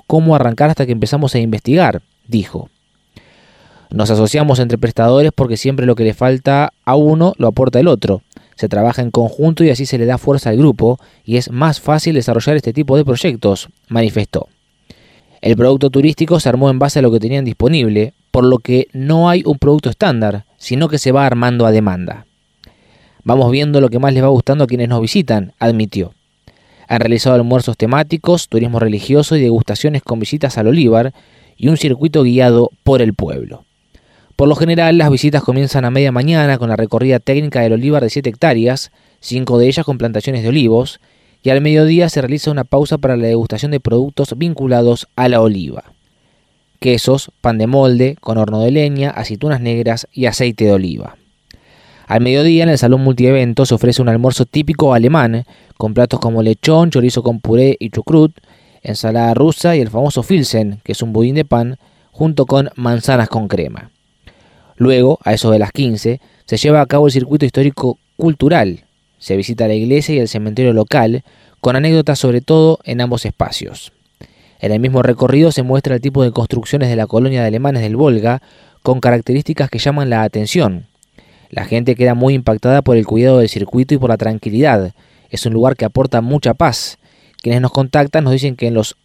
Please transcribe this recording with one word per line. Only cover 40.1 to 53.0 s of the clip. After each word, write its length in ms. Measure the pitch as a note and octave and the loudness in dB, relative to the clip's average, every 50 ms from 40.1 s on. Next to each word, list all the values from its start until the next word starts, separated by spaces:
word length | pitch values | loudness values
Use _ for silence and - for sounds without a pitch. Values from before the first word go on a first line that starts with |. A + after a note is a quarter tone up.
| A2 G#2+ - C3+ C3+ A#2+ A2 | -4 -4 -4 -4 -4 -4 -2
de 60 | A2+ | 0
olivos, 500 | C3 D#3 C3 A2+ A2+ A#2 C3 - - - _ _ _ _ _ _ _ _ | 0 2 2 4 2 2 0 -2 -6 -16 _ _ _ _ _ _ _ _
y 100 | - C3+ | -2 0
al 100 | C3 C#3 | 0 2
mediodía 480 | D3 D3+ D3+ D#3 D#3 D#3 E3 F3 E3+ E3 | 2 2 4 4 4 4 4 2 2 0
se 100 | - D3 | 0 -2
realiza 320 | B2+ A#2+ C#3 D3 - D3+ | -4 -4 -4 -4 -4 -4
una 140 | D3 C#3 B2+ | -4 -4 -4
pausa 320 | - - C#3 D3+ - E3 D3 | 0 0 0 0 0 -2 -2
para 180 | C#3 C3 B2+ | -2 -2 -2
la 120 | A#2+ A#2 A2+ | 0 0 0
degustación 440 | A#2 A#2 A2+ - - G#2+ C#3+ D3 | 0 0 -2 -4 -6 -6 -6 -4
de 80 | D3 C3+ | -4 -4
productos 580 | - - A2+ A#2+ C3 C#3+ - - C#3 - A#2 B2 | -4 -2 0 0 -2 -2 -2 -4 -4 -4 -4 -4
vinculados 680 | E3 E3+ D#3 C3+ C3+ C3 B2 A#2+ A#2+ A#2+ A#2+ A#2 - _ - | -4 -4 -4 -4 -2 0 0 2 2 2 2 0 -4 _ -6
a 140 | - B2+ B2+ | -2 0 2
la 100 | B2 A#2 | 4 4
oliva. 460 | A2+ A2 G#2 F#2+ E2+ C#2 B1 - - _ _ _ _ _ _ _ _ _ _ _ _ _ _ _ _ _ _ - | 2 2 2 -2 -6 -10 -12 -14 -16 _ _ _ _ _ _ _ _ _ _ _ _ _ _ _ _ _ _ -4
Quesos, 500 | - B2+ B2 A2 - - C3 C#3 - - - _ | 0 0 0 0 2 0 0 0 -2 -6 -12 _
pan 180 | - A#2+ A2+ A2 | -4 -2 -2 0
de 100 | A2 A#2 | 0 0
molde, 500 | C3 C#3 C3+ B2+ B2 A#2+ B2+ C3+ D3 - | 2 4 4 4 4 2 2 0 -2 -6
con 180 | - - A2 A2 | -6 -4 -2 0
horno 220 | G#2+ G#2 G#2+ G#2+ | 0 0 0 0
de 120 | A2+ B2 | 0 0
leña, 380 | C#3+ D#3 D3 D3 C#3+ C#3 C#3 C#3+ | 2 2 0 0 -2 -2 -4 -4
aceitunas 520 | - - A2 - A2 G2 D3 D3+ D3 B2 | -4 -6 -8 -10 -8 -6 -4 -2 -2 -2
negras 440 | A#2+ A#2 A#2 A#2 A#2 A#2 A2+ A#2+ - - | -2 -4 -2 -2 -2 -2 -4 -4 -6 -12
y 140 | - B2+ B2+ | -6 -2 -2
aceite 400 | A#2 G2+ - C3 A#2+ G#2+ - A2 | -2 0 0 -2 -2 -2 0 2
de 80 | G#2 G2+ | 2 2
oliva. 420 | G2 F#2+ F2 C#2+ G#1+ G1+ - - _ _ _ _ _ _ _ _ _ _ _ _ _ _ _ _ _ _ | 2 0 -2 -6 -8 -12 -14 -16 _ _ _ _ _ _ _ _ _ _ _ _ _ _ _ _ _ _
Al 140 | - G2+ A#2 | -2 0 0
mediodía, 440 | B2 B2 B2+ C#3+ D3+ E3 E3 E3 E3 | 2 2 2 2 2 4 4 4 4
en 60 | E3 | 2
el 80 | D3+ C3 | 2 2
salón 280 | B2 A#2+ C3 C3 | 4 4 4 4